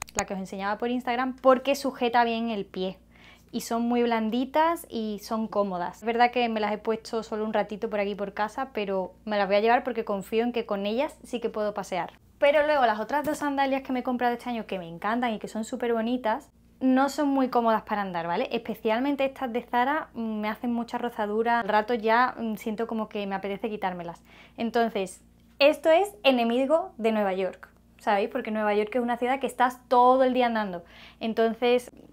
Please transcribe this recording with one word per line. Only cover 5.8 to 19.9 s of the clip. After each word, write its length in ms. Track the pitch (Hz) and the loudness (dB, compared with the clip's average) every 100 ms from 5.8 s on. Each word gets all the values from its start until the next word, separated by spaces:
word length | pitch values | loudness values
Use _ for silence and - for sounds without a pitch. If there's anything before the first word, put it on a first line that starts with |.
| 175 180 | -6 -8
Es 60 | |
verdad 280 | 214 233 240 | -4 2 2
que 180 | 247 240 | 2 0
me 100 | 220 | 0
las 140 | 208 | -2
he 40 | 208 | -4
puesto 460 | 214 220 - 226 | -4 -4 -4 -8
solo 220 | 214 214 214 | -6 -6 -2
un 80 | |
ratito 360 | 214 202 208 226 | -2 -2 -4 -6
por 100 | 208 | -2
aquí 140 | 202 | -4
por 200 | 196 202 | -4 -6
casa, 360 | 196 214 - 269 | -4 -6 -4 -6
pero 400 | - 202 190 180 - - | -4 -4 -2 -4 -8 -4
me 120 | 208 | 0
las 100 | 196 | 2
voy 80 | 202 | 4
a 60 | |
llevar 220 | 220 247 | 6 4
porque 200 | 262 233 | 2 -4
confío 400 | 220 202 185 220 | -4 -4 -2 -2
en 80 | 240 | 0
que 140 | 240 226 | -2 -4
con 200 | 202 202 | -4 -2
ellas 320 | 226 302 - | -2 -4 -6
sí 160 | - 233 | -10 -6
que 100 | 220 | -4
puedo 240 | 220 208 | -4 -4
pasear. 400 | 208 185 180 165 - _ - | -4 -6 -6 -6 -10 _ 0
Pero 260 | 285 302 294 | 4 4 4
luego 200 | 294 240 | 4 4
las 140 | 214 | 2
otras 260 | 220 285 294 | -2 -2 -2
dos 120 | 294 | -2
sandalias 440 | 294 277 277 269 | -2 0 0 0
que 100 | 269 | -2
me 60 | 254 | -4
he 40 | |
comprado 300 | 247 247 247 | -2 -2 0
este 160 | 240 247 | -2 -6
año, 180 | 233 208 | -8 -6
que 120 | 190 | -8
me 80 | 170 | -8
encantan 460 | 170 202 240 247 | -6 -4 -2 -2
y 60 | 208 | -4
que 80 | 196 | -6
son 160 | 220 | -8
súper 300 | 220 247 240 | -8 -4 -2
bonitas, 560 | 233 226 247 240 240 - _ _ - | 0 0 -2 -2 -4 -6 _ _ -2
no 280 | 262 262 277 | 2 4 2
son 200 | 269 294 | 2 0
muy 200 | 269 254 | 2 2
cómodas 340 | 254 233 220 | 2 2 2
para 180 | - 208 | 0 -4
andar, 260 | 196 175 165 | -4 -4 -2
¿vale? 220 | 175 254 | -2 -2
Especialmente 760 | 233 226 226 226 220 277 277 269 | -4 -6 -6 -2 0 0 0 -2
estas 260 | 269 262 | -2 -6
de 120 | 233 | -6
Zara, 460 | 240 240 247 | -2 0 2